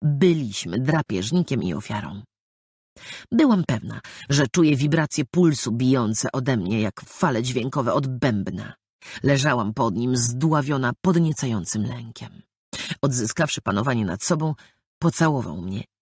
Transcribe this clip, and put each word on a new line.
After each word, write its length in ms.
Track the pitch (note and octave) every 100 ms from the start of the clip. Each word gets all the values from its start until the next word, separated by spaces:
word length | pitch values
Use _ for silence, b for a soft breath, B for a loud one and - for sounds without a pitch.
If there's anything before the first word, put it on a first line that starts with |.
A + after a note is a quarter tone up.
byliśmy 760 | D3+ C#3 F3+ D#3+ A#2+ F#2+ E2+ F2
drapieżnikiem 840 | C3 E3 - F#2 G#2 F3 - B2
i 100 | F#2
ofiarą. 480 | D2 - G#2+ - G2+ - _ _ _ _ _ _ B B B B
Byłam 320 | A#3 D4 G3+ -
pewna, 320 | A#2 - - B B B
że 180 | C#3 C3+
czuję 280 | F3+ D#3+ C#3
wibracje 500 | D3 E3 D3+ - C#3
pulsu 460 | E3+ E3+ D3 -
bijące 580 | A#2 B2+ C3 G#2+ A2 -
ode 240 | C3+ B2+ A#2+
mnie 240 | F2+ A2
jak 200 | G#2 -
fale 420 | - - F3 A2+
dźwiękowe 500 | B2+ B2+ B2 C#3+ A#2+
od 140 | D3 C3+
bębna. 680 | B2+ C3 G#2+ F#2+ F#2 G#2 - _ _ B B
Leżałam 500 | - C#3 D3 B2 G#2
pod 220 | A2+ A#2 F#2+
nim 220 | B2 B2+
zdławiona 720 | A#2 B2 D#3+ D3+ C#3 C#3 B2 -
podniecającym 840 | F#3 E3+ D#3+ - C3+ A2 E2 G#2+ G#2
lękiem. 560 | A#2 A#2 - A2+ - - _ _ B B B
Odzyskawszy 600 | C#3 B2 A2+ - D#3 -
panowanie 440 | - G2+ C3 A#2+ G2
nad 180 | F#2+
sobą, 320 | - D#3+ D#3 D3+ b b _ _
pocałował 600 | E3+ - E3 C#3 G2 D#2
mnie 220 | F2+ G2 - _